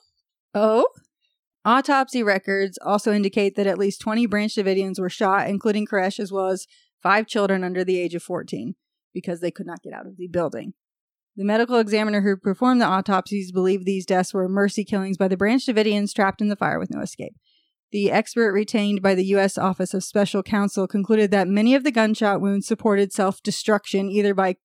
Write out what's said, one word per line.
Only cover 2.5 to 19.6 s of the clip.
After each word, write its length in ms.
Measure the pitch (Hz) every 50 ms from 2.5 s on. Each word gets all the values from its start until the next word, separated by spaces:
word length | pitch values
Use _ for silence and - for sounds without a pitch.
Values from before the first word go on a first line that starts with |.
| 196 196 196 196 180 - -
also 280 | 165 202 208 - 220 208
indicate 420 | 208 202 196 - 226 202 196 -
that 100 | - 202
at 120 | 196 185 185
least 220 | 202 196 196 -
twenty 260 | - 220 214 233 240
Branch 260 | 208 202 208 208 214 -
Davidians 440 | 220 196 190 190 190 196 190 185 -
were 120 | 185 180
shot, 380 | - - 220 190 190 202 131 120
including 380 | 196 190 - 220 202 214 208
Koresh, 320 | - 226 196 185 196 196 -
as 140 | 202 185 196
well 160 | 190 190 190
as 180 | 190 190 - _ _ _ _ _ _ _ -
five 240 | 180 196 214 220
children 360 | - - 220 202 190 196 190 185
under 220 | 180 185 180 185
the 140 | 185 185 180
age 140 | 175 170 170
of 80 | 170 -
fourteen, 520 | - 180 175 - - - 147 113 - 185 _ _ _ _ _ _ _ -
because 260 | 185 - 190 175 165
they 100 | 175 170
could 160 | - - 196
not 160 | - 170 - -
get 100 | - -
out 140 | - -
of 100 | 190 196
the 100 | 175 180 180
building. 440 | 165 175 170 143 110 113 110 110 - _ _ _ _ _ _ _ _ _ _ _ -
The 80 | 202 196
medical 340 | 202 214 220 233 233 247 233
examiner 440 | 220 202 214 214 214 214 208 208 196
who 140 | 202 196
performed 440 | 185 - 208 185 - 254 254 254 240
the 60 | 233
autopsies 680 | 165 185 190 190 - 196 185 - - 208 202 190 180 180
believed 320 | 190 185 185 190 190 180
these 220 | 190 196 190 180
deaths 280 | - 190 185 180 - -
were 140 | 196 185 185
mercy 360 | 190 202 202 196 - 220 196
killings 320 | - 220 196 190 190 190
by 120 | - 196 185
the 80 | 190
Branch 280 | 180 196 214 240 269 -
Davidians 480 | - 226 214 214 220 208 208 202 202 -
trapped 280 | - 202 190 190 -
in 80 | 214 208
the 80 | 202
fire 220 | - 196 190 - -
with 100 | 185 -
no 100 | - -
escape. 340 | - 185 - - - - _ _ _ _ _ _ _ _ _ _ _ _ -
The 180 | 208 202 -
expert 420 | - 208 220 - - 233 233 214 190
retained 500 | 202 214 - - 214 208 208 202 190 185
by 120 | 196 190
the 100 | 185 185
U 120 | 190 202 196
S 180 | 190 196 -
Office 380 | -